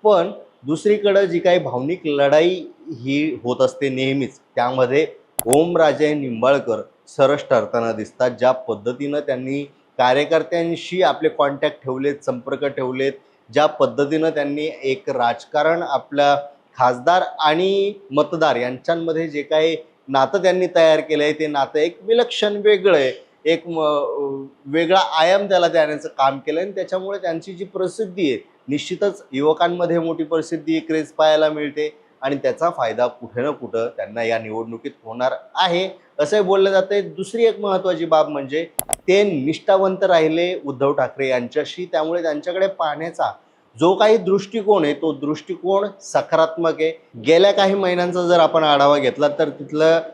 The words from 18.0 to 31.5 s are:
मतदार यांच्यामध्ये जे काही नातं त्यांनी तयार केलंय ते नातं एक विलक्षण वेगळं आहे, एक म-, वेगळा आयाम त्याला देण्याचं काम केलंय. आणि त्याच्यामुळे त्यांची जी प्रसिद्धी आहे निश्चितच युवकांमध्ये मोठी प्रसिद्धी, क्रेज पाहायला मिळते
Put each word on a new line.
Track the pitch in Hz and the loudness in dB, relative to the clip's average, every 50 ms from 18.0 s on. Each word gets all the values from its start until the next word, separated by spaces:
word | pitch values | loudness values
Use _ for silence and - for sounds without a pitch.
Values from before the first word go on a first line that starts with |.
| - - | -14 -4
मतदार | 135 143 151 151 180 165 160 151 131 | 0 0 0 0 0 0 2 2 2
यांच्यामध्ये | 120 120 123 131 127 _ - 170 170 165 165 160 160 165 160 | 0 -2 -4 -6 -8 _ -4 -4 -2 -2 -4 -4 -4 -4 -4
जे | 147 147 | -6 -8
काही | 143 143 156 156 160 165 165 156 - _ _ _ _ - | -6 -2 0 2 2 2 0 -2 -8 _ _ _ _ -2
नातं | 135 135 135 131 131 202 | 0 2 2 2 0 0
त्यांनी | 175 185 175 180 185 175 180 | 2 2 2 2 0 0 4
तयार | 170 165 160 156 156 | 4 6 6 6 4
केलंय | 151 - 160 147 147 151 151 | 2 -2 0 0 2 0 0
ते | 151 156 151 | -2 -4 -2
नातं | 147 143 135 131 - 151 | 0 -2 -2 0 0 0
एक | 151 170 170 - | 0 0 -2 -6
विलक्षण | 190 196 226 233 240 233 - - - 208 208 | -2 0 2 2 2 0 -2 -2 -2 -2 -2
वेगळं | 208 202 208 214 202 180 202 180 151 | 0 2 2 2 4 4 4 4 4
आहे, | 135 127 131 - - _ _ _ _ | 4 2 -2 -6 -14 _ _ _ _
एक | 151 165 160 165 175 | 0 0 0 -2 -6
म-, | 170 160 156 151 147 143 143 117 123 143 143 139 139 139 139 139 _ _ _ | -4 -2 0 0 0 0 -2 -4 -4 -6 -6 -6 -6 -8 -12 -14 _ _ _
वेगळा | 139 139 160 170 160 185 190 | -4 -2 -2 2 4 4 2
आयाम | 180 - - 160 160 170 190 196 202 196 | 2 2 2 2 4 4 4 2 2 2
त्याला | 190 180 175 170 | 2 2 2 2
देण्याचं | 160 165 156 151 156 147 147 156 | 2 2 2 2 0 -8 -10 -12
काम | - - 135 135 139 139 | -2 0 0 0 0 -2
केलंय. | - 156 151 160 185 | -6 -6 -4 -4 -4
आणि | 208 | -6
त्याच्यामुळे | 196 190 185 175 185 185 190 196 202 202 | -6 -8 -8 -6 -6 -8 -6 -6 -10 -6
त्यांची | 185 175 165 165 160 190 190 | -6 -6 -6 -6 -8 -12 -12
जी | 170 202 | -12 -12
प्रसिद्धी | 190 _ 190 190 180 - - 220 190 180 185 185 143 | -12 _ -6 -6 -6 -4 -6 -8 -8 -4 -4 -2 -2
आहे | 123 104 - _ _ _ _ - | -2 -2 -6 _ _ _ _ -6
निश्चितच | 135 147 - - 185 175 - 202 190 - - _ | -6 -6 -4 -6 -6 -2 -2 -2 -2 -4 -16 _
युवकांमध्ये | - 131 143 151 156 156 175 175 175 175 175 170 165 170 | -6 -2 0 0 2 2 0 -2 0 -2 -2 0 0 0
मोठी | 160 165 165 156 160 | 0 -2 -4 -4 -4
प्रसिद्धी, | 156 165 160 156 160 170 160 151 151 160 160 | -2 -2 -4 -2 -4 -8 -8 -4 -2 -4 -4
क्रेज | 156 160 160 160 151 151 | -2 -2 -4 -4 -4 -4
पाहायला | - - 156 156 156 156 156 | -2 0 2 4 4 4 2
मिळते | 156 | 0